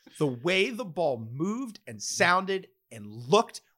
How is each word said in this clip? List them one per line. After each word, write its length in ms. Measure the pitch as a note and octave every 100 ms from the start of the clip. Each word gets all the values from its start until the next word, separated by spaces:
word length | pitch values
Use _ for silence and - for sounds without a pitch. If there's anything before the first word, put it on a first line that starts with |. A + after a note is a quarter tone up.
| - -
The 120 | D3+
way 420 | B2 D3+ F#3 A3
the 140 | A3+
ball 440 | G#3+ D#3 D#3+ A#2+ A2+
moved 480 | C3 F#3 A3+ C4 - -
and 120 | G#2+
sounded 680 | - - F3 F3+ F#3+ F#3+ F#3+ _ _
and 360 | A2+ G#2 A2 A#2+
looked 340 | G3+ A3+ - _